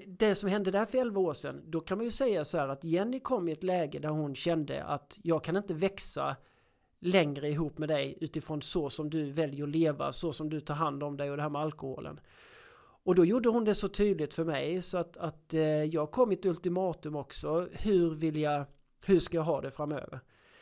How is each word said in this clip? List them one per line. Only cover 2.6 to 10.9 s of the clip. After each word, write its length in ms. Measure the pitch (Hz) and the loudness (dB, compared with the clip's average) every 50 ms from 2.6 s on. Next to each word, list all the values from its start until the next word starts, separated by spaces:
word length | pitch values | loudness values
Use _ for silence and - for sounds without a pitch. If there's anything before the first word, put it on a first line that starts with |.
| 143 135 | 0 -2
att 140 | 139 139 - | -2 -6 -2
Jenny 360 | 165 160 175 202 233 254 262 | 0 2 2 2 0 -2 -4
kom 280 | 262 - 262 - 175 165 | -2 -2 0 0 0 0
i 40 | |
ett 120 | 156 151 - | -2 -2 0
läge 360 | 185 180 180 165 147 151 143 | 0 2 2 2 0 -2 -4
där 100 | 143 151 | -4 -2
hon 260 | 156 156 151 143 135 | -2 0 -2 -2 -4
kände 480 | - - 170 170 160 151 139 135 139 147 | -2 0 0 2 2 0 -2 -4 -6 -4
att, 360 | - 147 139 - - - - - | -4 -6 -6 -6 -10 -18 -6 0
"Jag 200 | 165 165 156 - | 0 0 0 0
kan 120 | 165 165 | 0 -2
inte 180 | 196 202 202 175 | -2 -2 -2 -2
växa 640 | 156 185 190 196 - - - - 143 139 139 139 - - _ _ _ _ _ _ _ _ _ _ _ | 0 0 0 0 -2 -10 -8 -6 -4 -4 -4 -4 -6 -10 _ _ _ _ _ _ _ _ _ _ _
längre 500 | - 175 180 196 165 147 139 135 143 147 | -2 2 4 4 4 2 0 -2 -2 -2
ihop 280 | 151 147 165 147 - - | -2 0 -2 -4 -4 -4
med 120 | 156 151 | -2 0
dig 280 | 156 143 139 139 - - | 0 0 0 -2 -4 -6
utifrån 400 | 160 151 - 156 - - 156 147 | -6 -6 -4 -6 -6 -4 -6 -6
så 280 | 139 - - 180 147 139 | -6 -4 -2 -2 -2 -2
som 200 | - - 151 151 | -4 -4 -6 -4
du 220 | 156 160 151 139 | -2 -2 -4 -2
väljer 320 | 135 160 160 143 139 143 147 | -2 -2 -2 -2 -2 -4 -4
att 60 | 151 | -2
leva, 440 | 147 160 165 156 143 139 143 139 135 | 2 2 4 2 2 0 -2 -4 -4
så 200 | - - 165 131 | -4 -4 -4 -4
som 160 | - 156 151 | -4 -4 -4
du 100 | 156 151 | -4 -4
tar 120 | 147 - 147 | -4 -4 -2
hand 280 | 147 165 151 | -2 0 -2